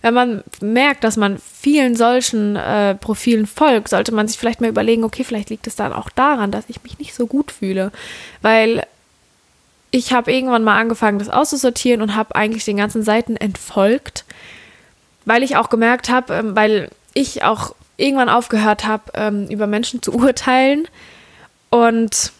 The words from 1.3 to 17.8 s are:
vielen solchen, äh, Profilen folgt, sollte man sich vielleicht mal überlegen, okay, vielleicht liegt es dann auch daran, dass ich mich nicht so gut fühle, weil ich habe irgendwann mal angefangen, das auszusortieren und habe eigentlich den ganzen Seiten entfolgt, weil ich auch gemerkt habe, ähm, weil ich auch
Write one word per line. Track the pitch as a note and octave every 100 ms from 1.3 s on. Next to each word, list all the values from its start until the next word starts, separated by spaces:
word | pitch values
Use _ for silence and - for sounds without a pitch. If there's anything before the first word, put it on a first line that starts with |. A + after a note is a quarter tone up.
| G3
vielen | - - C#4+ D4 C4 A#3
solchen, | A#3 B3+ B3 A3 G#3 G#3
äh, | - G#3 G3+ G3
Profilen | - G#3 - A3+ G#3+
folgt, | - D4+ A3+ A3
sollte | G3 -
man | A3 G#3+
sich | -
vielleicht | A3+ A3+
mal | A#3
überlegen, | A3 G#3+ A3+
okay, | A3+ -
vielleicht | B3+ A3 G#3
liegt | A3 -
es | -
dann | G#3
auch | - -
daran, | - C#4 C4+ G3+
dass | G#3 -
ich | -
mich | - -
nicht | D4
so | - A#3
gut | C4+ -
fühle, | - F#3+ F#3+ F#3+ - - - - -
weil | G#3 A3+ A3 A3+ - _ _ _ _ _ _ _ _ _ _
ich | B3+ A#3+
habe | B3+ A#3+
irgendwann | C4 B3+ A#3
mal | A3 G3+
angefangen, | A3+ A3+ A3 G3+
das | G#3
auszusortieren | - D4+ C#4 C4 A#3+ B3 A#3+
und | G#3+ G#3+
habe | A3 -
eigentlich | G#3+ A3+ -
den | G3+
ganzen | G#3 A3+
Seiten | G#3+ A3 A#3 A3+
entfolgt, | F#3+ F#3 - - G3 C4 - - - - - - - - _ _ _ _ -
weil | A#3
ich | C4 C#4+
auch | A3+
gemerkt | A3 A3+ B3 -
habe, | B3+ B3+
ähm, | - G#3+ G3
weil | G#3+ G#3+ - _ _
ich | - C4+ -
auch | - A3 - -